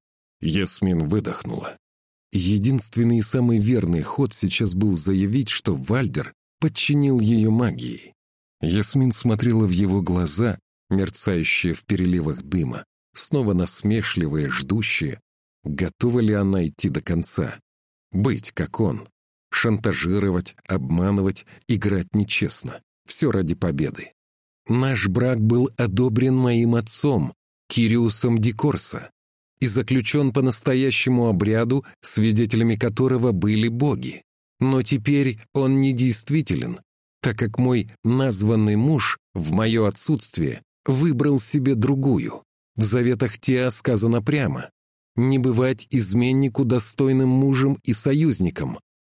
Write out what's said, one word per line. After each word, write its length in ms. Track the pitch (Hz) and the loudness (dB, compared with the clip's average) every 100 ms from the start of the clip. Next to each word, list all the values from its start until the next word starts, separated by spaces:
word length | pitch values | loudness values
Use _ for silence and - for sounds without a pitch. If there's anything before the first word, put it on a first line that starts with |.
| _ _ _ - | _ _ _ -8
Ясмин 640 | 80 82 92 - 95 87 78 | -2 -2 -2 -2 0 0 0
выдохнула. 720 | 104 - - - - - - _ _ _ _ _ | -2 -4 -8 -8 -10 -10 -16 _ _ _ _ _
Единственный 880 | 101 90 104 110 135 - 117 117 117 | -2 0 2 2 0 -2 0 2 2
и 40 | |
самый 360 | 107 131 123 117 | 0 0 2 2
верный 440 | 104 123 87 85 | 2 0 0 -2
ход 320 | 73 - 139 | -2 -2 -2
сейчас 400 | - 95 - 107 | -2 -2 0 -2
был 180 | 90 104 | 0 0
заявить, 560 | 87 85 95 98 127 113 | 0 0 0 0 -2 -2
что 260 | - - | -4 -2
Вальдер 600 | 78 65 120 139 78 - - _ - | -4 -2 -2 -2 -4 -8 -12 _ -4
подчинил 600 | 160 - - 147 139 127 | -4 -2 0 2 2 2
ее 300 | 110 117 107 | 4 4 4
магии. 640 | 110 120 120 120 80 - _ _ _ _ - | 4 2 -2 -8 -10 -12 _ _ _ _ -6
Ясмин 500 | 78 95 101 139 131 | -2 0 0 2 2
смотрела 540 | 113 123 110 120 113 107 | 2 0 2 2 2 2
в 40 | |
его 300 | 90 98 98 | 2 2 0
глаза, 580 | 90 90 85 92 117 - _ _ - | 0 0 0 0 -2 -2 _ _ -4
мерцающие 880 | 98 95 - - 87 78 - 87 | -2 -2 -2 -2 0 0 0 -2
в 100 | 78 | -4
переливах 580 | - 98 90 90 78 69 | -2 0 2 0 0 -6
дыма, 420 | 69 92 71 57 - _ _ | -4 -2 -2 -6 -12 _ _
снова 380 | - - 147 113 | -10 -2 0 0
насмешливые, 960 | 90 87 - 104 110 - - 80 76 71 | 0 0 -2 0 0 -2 -2 -2 -2 -2
ждущие, 720 | 65 67 104 110 - 76 60 _ _ _ _ | -4 -2 -2 -2 -2 -4 -8 _ _ _ _
готова 580 | - 69 87 - 123 120 | -8 -4 -4 -2 0 2
ли 120 | 110 | 2
она 340 | 104 98 95 82 | 2 2 0 0
идти 220 | - 98 | -2 -4
до 140 | 76 | -4
конца, 580 | - 85 80 - 71 - _ _ _ _ _ | -4 -4 -2 -4 -4 -6 _ _ _ _ _
быть 400 | 95 120 117 - | -2 0 -2 -6
как 280 | - 85 - | -6 -6 -2
он, 280 | 104 - - _ _ _ - | -2 -2 -10 _ _ _ -8
шантажировать, 1080 | - 117 107 113 87 85 98 98 87 90 - - | -2 0 0 0 -2 0 0 0 -2 -4 -12 -6
обманывать, 800 | 95 65 82 92 101 95 - - - - | -4 -2 0 0 0 0 -4 -12 -14 -4
играть 460 | 113 104 98 90 | -2 0 -2 -2
нечестно, 640 | 107 104 - 104 - - - _ _ - | -2 0 -2 -2 -4 -8 -12 _ _ -8
все 240 | - 147 | -2 0
ради 240 | 98 85 | 0 0
победы. 580 | 87 87 71 73 - - _ _ _ _ _ - | -2 -2 -2 -4 -6 -14 _ _ _ _ _ -2
"Наш 380 | 117 135 123 101 | 0 0 0 0
брак 320 | 95 123 123 | 0 0 2
был 300 | 110 117 131 - | 2 2 2 0
одобрен 580 | 120 95 127 113 127 | -2 2 0 2 2
моим 420 | 131 127 117 117 117 | 2 2 2 2 0
отцом, 580 | 113 - 147 120 69 - _ _ - | -2 -2 0 0 -2 -6 _ _ -6
Кириусом 680 | - 113 117 117 - 127 117 | 0 2 4 2 2 0 2
Дикорса, 720 | 110 110 156 - - 123 - _ _ _ _ - | 0 0 0 0 -4 -6 -12 _ _ _ _ -6
и 60 | 127 | -2
заключен 640 | 107 - 131 110 147 139 | 0 0 0 0 0 2
по 80 | 131 | 2
настоящему 880 | 131 - - 131 135 123 - 123 117 | 0 0 0 2 2 0 0 2 2
обряду, 560 | 92 101 110 117 135 - - | 2 2 2 2 -2 -4 -10
свидетелями 760 | - - 110 107 113 113 117 107 | -4 0 2 2 2 2 2 2
которого 560 | 120 110 127 127 120 | -2 0 2 2 2
были 360 | 95 104 107 113 | 2 2 2 0
боги. 540 | 117 147 107 64 - _ _ _ - | 0 0 -2 -6 -14 _ _ _ -4
Но 220 | 131 131 | 0 0
теперь 580 | 120 135 110 143 135 110 - | 0 -2 0 2 0 -2 -6
он 280 | 139 131 135 | -2 2 2
недействителен, 1000 | 135 123 127 117 - 151 - 76 58 - _ _ _ _ | 2 2 2 0 0 -2 0 -2 -4 -8 _ _ _ _
так 160 | 127 110 | -4 -2
как 200 | 113 110 | -2 0
мой 320 | 127 123 104 - | 0 0 -2 -4
названный 720 | 113 127 135 98 107 110 107 104 | 0 0 0 0 2 2 2 2
муж 420 | 131 151 - - _ | 2 2 0 -6 _
в 180 | 98 78 | -6 -2
мое 340 | 92 113 113 107 | 0 2 2 0
отсутствие 760 | - - 151 - - 76 - _ _ | 0 -2 -2 -2 -4 -4 -6 _ _
выбрал 540 | - 131 165 123 143 139 | -2 2 2 2 2 2
себе 340 | - 147 131 | 0 0 0
другую. 680 | 123 123 139 135 110 55 - _ _ _ - | 2 2 2 2 0 -2 -10 _ _ _ -2
В 80 | |
заветах 540 | 107 123 120 117 127 - | 0 2 0 0 -2 -2
Теа 320 | - 127 127 | 0 0 0
сказано 520 | - - 113 113 117 | -2 0 2 2 0
прямо: 480 | 110 147 117 65 - _ _ _ _ - | 0 0 0 -4 -10 _ _ _ _ -2
не 220 | 127 135 | 2 2
бывать 480 | 127 117 127 131 - | 2 2 0 -2 -4
изменнику 760 | 131 95 110 123 131 139 110 | -2 0 2 2 2 0 0
достойным 640 | 127 123 - - 135 131 131 | 0 0 -2 -2 2 2 4
мужем 500 | 127 135 131 139 139 | 4 2 2 2 0
и 100 | - | -2
союзником, 840 | 107 143 143 160 117 90 - 69 57 _ _ _ | 0 0 2 2 2 -2 -2 -8 -8 _ _ _